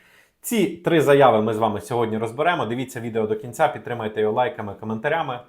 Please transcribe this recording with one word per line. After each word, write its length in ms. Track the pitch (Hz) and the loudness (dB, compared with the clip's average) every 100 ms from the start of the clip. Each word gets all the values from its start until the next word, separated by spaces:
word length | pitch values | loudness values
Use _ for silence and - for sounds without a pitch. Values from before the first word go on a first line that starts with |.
| _ _ _ _ | _ _ _ _
Ці 260 | - 226 165 | -4 0 0
три 340 | - 165 165 | 0 2 4
заяви 400 | 135 143 127 110 | 6 8 8 6
ми 120 | 110 | 2
з 40 | 110 | 0
вами 240 | 110 101 | 0 -2
сьогодні 360 | - 120 110 107 | -4 -2 0 -2
розберемо. 480 | 110 123 160 165 110 | -4 -2 0 0 -4
Дивіться 360 | 120 131 120 | -6 -8 -8
відео 260 | 117 110 107 | -6 -2 -2
до 80 | 107 | -4
кінця, 320 | 123 135 156 | -6 -2 0
підтримайте 540 | 110 120 113 107 107 | -2 -8 -6 -6 -2
його 120 | 107 | 0
лайками, 420 | 120 123 - 101 95 | 0 -2 -2 -10 -8
коментарями. 600 | 110 110 147 165 143 120 | -8 -4 -2 -2 -4 -8